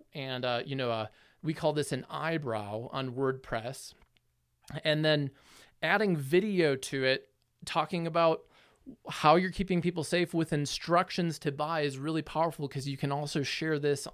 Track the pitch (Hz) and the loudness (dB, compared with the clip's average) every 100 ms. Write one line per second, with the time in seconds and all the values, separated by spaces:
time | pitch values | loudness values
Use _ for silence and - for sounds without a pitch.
0 | - 156 135 127 127 120 143 135 127 110 | -18 -12 -8 -4 -2 -2 -2 -4 -2 -2
1 | 107 - _ _ 156 151 160 151 139 131 | -4 -10 _ _ -6 0 0 0 -2 -4
2 | - 151 156 165 139 110 101 107 120 139 | -6 -6 -2 -2 -2 -4 -4 -8 -6 -6
3 | 131 123 135 131 - 117 117 139 - - | -6 -2 -2 -2 -4 -6 -6 -10 -16 -20
4 | _ _ _ _ _ _ - 151 160 151 | _ _ _ _ _ _ -12 -4 0 2
5 | 156 151 139 - - - - _ 156 202 | 4 2 0 -6 -20 -20 -20 _ 0 2
6 | 214 160 135 175 214 190 156 135 - 139 | 2 0 4 4 4 2 2 2 -2 0
7 | 131 135 - _ _ _ - 170 156 175 | 2 0 -2 _ _ _ -4 -2 0 -2
8 | 165 160 165 160 - _ - _ - - | 0 4 4 4 -2 _ -20 _ -20 -18
9 | - - 156 165 185 - 190 175 175 175 | -12 4 8 8 6 -2 0 2 2 -2
10 | 143 180 170 165 160 156 143 - - 175 | 0 0 2 0 0 0 0 -4 2 2
11 | 185 - 170 151 151 139 151 165 147 135 | 2 0 -2 0 -4 -2 -2 0 0 -2
12 | 147 160 151 156 165 151 143 143 135 139 | -4 -4 -2 0 -2 -2 -6 -4 -6 -4
13 | 143 143 143 160 131 - 160 151 143 139 | -2 -2 -2 -2 -2 -2 -2 0 0 0
14 | - | -4